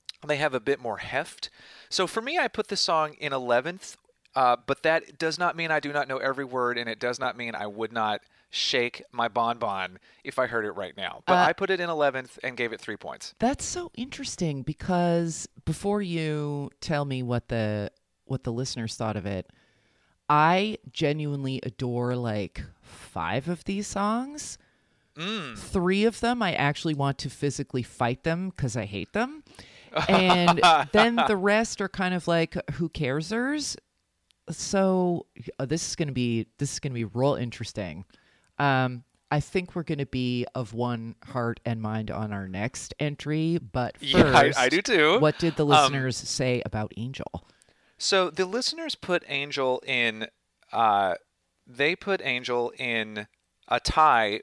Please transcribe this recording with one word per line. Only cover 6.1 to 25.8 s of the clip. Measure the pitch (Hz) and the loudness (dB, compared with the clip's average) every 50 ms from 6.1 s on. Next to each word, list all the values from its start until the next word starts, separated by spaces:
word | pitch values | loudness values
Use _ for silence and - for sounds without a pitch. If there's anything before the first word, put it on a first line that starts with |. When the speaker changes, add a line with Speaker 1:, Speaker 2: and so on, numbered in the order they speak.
| 131 | -2
Speaker 1:
every | 131 - 135 131 135 139 | -2 -2 -2 -2 -2 -6
word, | 123 127 127 123 120 120 | -4 -2 0 0 0 0
and | 120 117 113 | -2 -4 -4
it | 110 107 | -4 -4
does | 123 123 123 | -2 -4 -2
not | 120 127 123 104 | -2 -4 -4 -4
mean | 120 120 117 110 | -6 -8 -8 -6
I | - 104 | -6 -8
would | 107 101 107 113 110 117 | -8 -6 -6 -6 -4 -2
not | 117 110 107 104 - - _ _ _ _ _ | -2 0 0 -2 -4 -6 _ _ _ _ _
shake | - - - - 143 127 120 123 - - - - | -6 -4 -2 0 0 0 0 -2 -4 -10 -16 -8
my | - 120 117 | -4 -2 -2
bonbon | 113 98 120 117 117 120 117 120 107 98 95 92 90 92 - _ - _ _ - | 0 0 0 0 0 0 -2 -4 -4 -2 -4 -6 -6 -8 -14 _ -20 _ _ -14
if | 139 - 135 | -6 -2 -2
I | 127 | -2
heard | 110 117 113 107 | 0 0 -2 -2
it | 104 | -4
right | - - 95 85 69 | -4 -6 -8 -8 -8
now. | 98 95 87 - - - | -8 -8 -8 -8 -6 0
But | - 185 | 2 4
Speaker 2:
Uh, | 180 180 160 | 4 4 4
Speaker 1:
I | 170 | 2
put | - 196 180 | 0 -2 -2
it | 190 175 | -2 -2
in | 175 170 | -2 -2
eleventh | 165 151 147 139 127 131 127 123 - - - | 0 2 2 2 2 -2 -6 -10 -12 -10 -8
and | 131 123 | -8 -4
gave | 120 120 113 110 | -4 -4 -4 -4
it | - | -8
three | - - 104 | -10 -10 -10
points. | - - 80 64 - - - - - | -10 -10 -12 -12 -12 -14 -16 -4 -2
Speaker 2:
That's | 226 247 285 - - | 0 0 0 -2 -6
so | - - 359 349 330 - | -8 -8 -8 -8 -10 -10
interesting | - 247 285 - - 269 - - - 180 156 143 135 123 | -10 -10 -10 -10 -10 -10 -10 -6 -4 -4 -2 -2 -4 -6
because | - 151 - - - 180 175 175 175 170 170 170 165 160 - - - _ - - | -8 -8 -6 -2 0 2 2 2 2 2 2 0 -2 -4 -8 -10 -14 _ -10 -6
before | - 156 - - 202 208 208 | -6 -6 -4 -2 -2 -2 -2
you | 202 175 170 165 160 156 151 151 147 147 143 143 143 - - _ | -2 -2 -4 -2 -2 -2 -2 -2 -4 -4 -4 -6 -6 -8 -10 _
tell | - - 156 147 143 | -4 -2 -2 0 0
me | 139 131 127 127 | -2 -2 -4 -2
what | 120 123 120 - - | -2 -2 -2 -2 -2
the, | 123 113 107 107 107 104 104 - - _ _ _ _ _ _ | -2 -2 0 0 -2 -2 -4 -6 -8 _ _ _ _ _ _
what | - 135 127 - | -6 -6 -4 -4
the | 127 113 | -4 -4
listeners | 120 135 131 - 123 113 110 - | -4 -4 -4 -6 -6 -6 -6 -6
thought | - 113 107 107 | -4 -4 -4 -4
of | 107 87 | -4 -4
it, | 101 101 92 - - _ _ _ _ _ _ _ _ _ _ _ _ _ _ _ - | -4 -4 -4 -6 -8 _ _ _ _ _ _ _ _ _ _ _ _ _ _ _ 2
I | 147 151 151 165 180 190 208 220 214 - _ - | 4 6 6 6 6 4 2 0 -4 -8 _ -12
genuinely | - - 165 147 151 156 151 147 143 139 135 131 131 - - | -4 0 0 0 0 0 -2 -4 -4 -4 -4 -4 -4 -4 -6
adore, | - - - 131 123 120 120 123 123 123 | -8 -6 -4 -4 -2 -2 0 0 0 0
like, | 123 120 117 107 104 98 - - - - - - _ | -2 -2 -2 -2 -2 -4 -6 -8 -12 -14 -14 -16 _
five | _ - - - - - - 87 82 85 101 135 143 165 | _ -20 -20 -20 -20 -12 -8 -6 -4 -2 -2 -2 -2 -2
of | 175 - - | -4 -4 -4
these | - 196 202 208 | -4 -4 -4 -4
songs. | - - 196 202 208 220 240 262 285 294 294 - - - - _ _ _ _ _ _ _ _ _ _ _ | -4 -2 -2 0 0 0 -2 -4 -6 -10 -12 -12 -12 -14 -16 _ _ _ _ _ _ _ _ _ _ _
Speaker 1:
Mm. | 151 165 196 226 208 156 127 110 | -10 -8 -6 -6 -6 -8 -10 -10
Speaker 2:
Three | 104 - - - 190 | -12 -8 -2 0 2